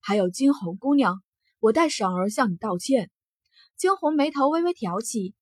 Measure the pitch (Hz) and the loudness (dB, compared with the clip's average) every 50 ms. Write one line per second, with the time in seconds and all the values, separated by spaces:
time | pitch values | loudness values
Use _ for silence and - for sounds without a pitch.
0 | - - 302 311 185 - 180 - 269 277 285 277 196 170 180 196 - 269 294 285 | -4 -2 0 0 0 0 -2 0 2 2 2 2 -4 -8 -8 -4 -2 2 2 4
1 | 262 185 180 190 _ _ _ _ _ _ _ _ - 220 226 320 339 302 - - | 4 2 0 -2 _ _ _ _ _ _ _ _ 2 2 4 4 2 2 0 -2
2 | 214 185 180 180 185 202 214 - 262 208 175 170 - 220 185 180 - - 269 247 | -2 -2 0 0 -2 -2 0 0 0 0 0 -4 -4 -4 -4 -4 -2 0 0 0
3 | 180 - _ _ _ _ _ _ _ _ _ _ _ _ _ - - 370 392 381 | 0 -2 _ _ _ _ _ _ _ _ _ _ _ _ _ -2 0 0 0 2
4 | - 302 311 294 277 311 285 277 262 285 311 330 339 349 349 _ - 180 175 196 | 0 0 2 2 0 0 0 0 0 2 2 2 0 -2 -2 _ -6 -4 -4 -4
5 | 226 - - 226 190 185 - _ | -6 -6 -6 -6 -6 -6 -10 _